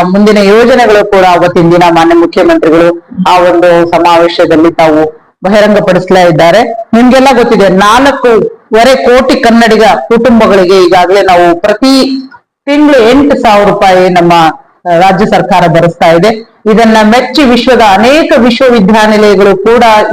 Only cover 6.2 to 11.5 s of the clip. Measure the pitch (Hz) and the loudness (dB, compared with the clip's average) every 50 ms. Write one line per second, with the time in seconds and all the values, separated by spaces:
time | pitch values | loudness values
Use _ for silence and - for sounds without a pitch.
6.2 | 180 175 160 147 - 170 170 208 247 233 - - - - - 226 247 247 240 262 | 0 0 0 0 0 2 2 0 0 -2 -6 -10 -8 -4 -2 0 0 2 2 2
7.2 | 262 277 262 254 233 233 226 196 196 190 180 190 208 208 220 262 269 277 262 - | 2 2 0 0 0 0 0 0 0 0 0 0 0 0 0 0 0 0 -2 -2
8.2 | - 247 233 208 - - - - _ - 220 220 233 262 262 - - 240 240 254 | -2 0 0 0 -2 -4 -8 -12 _ -4 -2 0 2 2 0 0 0 0 0 0
9.2 | 269 - 294 - - 233 226 226 233 220 220 208 220 208 175 160 - - 233 233 | 0 0 -2 -2 -2 0 0 0 0 0 0 0 0 0 0 -2 -2 -2 -2 0
10.2 | 233 254 233 226 220 190 196 190 185 175 196 190 185 175 185 180 180 175 190 208 | 0 0 0 2 2 0 0 0 0 0 2 2 2 2 2 0 0 0 0 0
11.2 | 190 190 180 175 175 175 | 0 2 2 2 2 0